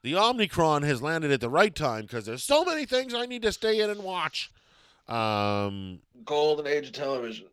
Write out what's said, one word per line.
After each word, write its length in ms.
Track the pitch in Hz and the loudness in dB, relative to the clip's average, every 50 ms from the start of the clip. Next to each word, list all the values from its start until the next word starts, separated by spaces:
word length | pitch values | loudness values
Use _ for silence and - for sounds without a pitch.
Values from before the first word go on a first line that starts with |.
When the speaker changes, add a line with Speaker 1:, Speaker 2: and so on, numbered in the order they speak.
Speaker 1:
The 120 | _ 120 151 | _ -2 0
Omnicron 680 | 185 214 233 254 240 214 180 - - 165 160 151 147 143 | 2 2 2 4 2 0 0 4 4 4 4 4 4 2
has 180 | 147 143 117 | 2 0 0
landed 300 | 123 151 165 165 156 147 | 0 -2 -2 0 2 2
at 100 | 139 127 | 2 2
the 80 | 120 117 | 2 2
right 240 | 127 160 208 226 156 | 4 4 4 4 2
time 320 | - 151 135 113 110 110 101 | -2 -2 -2 -2 -2 -6 -6
'cause 200 | 117 120 104 104 | -8 -8 -6 -6
there's 160 | 113 131 - | -8 -8 0
so 200 | - 277 302 359 | 2 4 4 4
many 220 | 359 330 311 294 | 2 -2 -4 -4
things 300 | 220 254 254 262 262 233 | -2 -2 -2 -2 -2 -6
I 100 | 240 240 | -6 -6
need 160 | 247 247 240 | -6 -8 -2
to 100 | 220 214 | -2 -2
stay 280 | 190 - - 220 220 220 | -2 0 0 0 2 2
in 100 | 214 208 | 0 -2
and 140 | 208 208 196 | -2 -4 -6
watch. 480 | 190 185 180 160 156 - - - - _ _ _ _ _ _ _ _ _ _ _ - | -6 -4 -4 -4 -4 -4 -6 -10 -10 _ _ _ _ _ _ _ _ _ _ _ -6
Um, 920 | 117 117 113 107 107 104 104 104 104 101 101 101 98 98 95 92 92 85 _ _ _ 123 113 | -2 0 0 2 2 2 2 2 2 0 0 -2 -4 -6 -8 -10 -12 -14 _ _ _ -20 -8
Speaker 2:
Golden 440 | - 147 147 151 151 151 147 151 143 | -2 0 2 4 2 2 0 0 -2
age 180 | 147 147 139 135 | -2 -2 -2 -6
of 60 | - | -10
television. 540 | 139 147 135 139 127 120 113 110 110 95 92 | -6 -4 -4 -2 -4 -4 -6 -8 -10 -14 -20